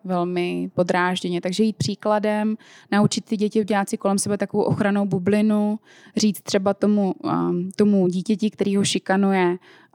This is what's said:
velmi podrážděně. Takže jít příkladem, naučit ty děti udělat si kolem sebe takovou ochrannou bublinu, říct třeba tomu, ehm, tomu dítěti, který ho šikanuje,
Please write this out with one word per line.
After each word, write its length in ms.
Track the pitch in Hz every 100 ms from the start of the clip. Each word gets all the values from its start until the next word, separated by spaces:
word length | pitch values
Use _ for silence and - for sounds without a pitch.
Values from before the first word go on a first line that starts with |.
velmi 680 | 185 180 175 180 175 180 180
podrážděně. 680 | - 180 185 180 180 180 175
Takže 220 | 180 185
jít 120 | 220 208
příkladem, 840 | - 202 214 214 208 214 214 214 - - -
naučit 340 | 202 208 - -
ty 120 | 220
děti 240 | 208 220
udělat 280 | 196 208 196
si 80 | 220
kolem 220 | 202 196
sebe 180 | 202 202
takovou 260 | 196 208
ochrannou 420 | - - 208 202 202
bublinu, 760 | 185 180 208 214 214 208 214 - - - -
říct 240 | 214 185
třeba 320 | - 202 196
tomu, 420 | 196 208 208 190 - -
ehm, 440 | 165 170 175 185 -
tomu 320 | 208 202 180
dítěti, 420 | 180 175 214 214
který 260 | - 202 196
ho 80 |
šikanuje, 760 | 185 - - 190 196 190 175 180 - - _